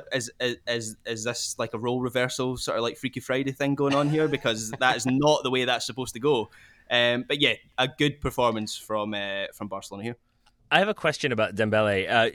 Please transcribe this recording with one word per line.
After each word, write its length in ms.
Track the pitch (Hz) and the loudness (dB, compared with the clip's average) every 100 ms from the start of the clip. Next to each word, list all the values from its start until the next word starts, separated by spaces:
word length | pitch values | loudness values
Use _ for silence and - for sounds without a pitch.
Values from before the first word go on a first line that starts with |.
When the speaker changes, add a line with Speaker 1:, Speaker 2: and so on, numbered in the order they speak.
| - | -4
Speaker 1:
is, 180 | 131 117 - | -4 -4 -4
is, 180 | 123 120 - | -4 -2 -4
is, 280 | 120 110 107 113 | -4 -4 -10 -8
is 180 | 110 | -6
this, 320 | 117 117 - - | -6 -4 -6 -4
like, 160 | 113 | -4
a 60 | 110 | -2
role 220 | 120 127 | -2 0
reversal, 540 | 123 123 127 - 127 123 | 0 0 -2 -2 -4 -4
sort 200 | - 98 | -4 -2
of, 60 | |
like, 140 | 117 - | -2 -4
Freaky 220 | 131 127 | -6 -6
Friday 320 | - 131 135 | -2 -2 -2
thing 220 | 135 139 | -2 0
going 220 | 139 139 139 | 2 2 2
on 140 | 147 | 2
here?" 180 | 156 156 | 2 2
Because 420 | 139 123 110 110 - | 2 0 -2 -4 0
that 160 | 131 120 | 2 2
is 80 | 127 | 2
not 340 | 131 151 151 | 4 4 4
the 60 | 131 | 2
way 160 | 127 127 | 0 2
that's 200 | 120 - | 0 -2
supposed 280 | 120 123 | -6 -8
to 60 | 117 | -2
go. 300 | 143 123 104 - - _ - | 2 2 0 -10 -20 _ 0
Um, 320 | 123 120 120 123 | 2 4 2 0
but 140 | 147 | 2
yeah, 120 | 131 104 _ - | 2 2 _ -2
a 80 | 131 | 0
good 320 | - 147 143 | 2 0 0
performance 560 | 131 131 120 110 107 - | -4 0 2 0 -4 -8
from, 360 | - 107 107 104 | -4 -4 -2 -4
uh, 300 | 101 98 98 | -4 -4 -6
from 160 | - 104 | -8 -10
Barcelona 340 | 98 - 101 | -10 -10 -10
here. 140 | 117 117 _ _ _ _ - | -8 -10 _ _ _ _ 0
Speaker 2:
I 100 | 156 | 2
have 100 | 202 | 2
a 40 | |
question 380 | 208 160 - - | 0 -2 0 -2
about 240 | 110 101 101 | 0 0 0
Dembele, 540 | 107 107 107 98 92 | 2 2 2 2 2
uh, 180 | 117 113 | 2 2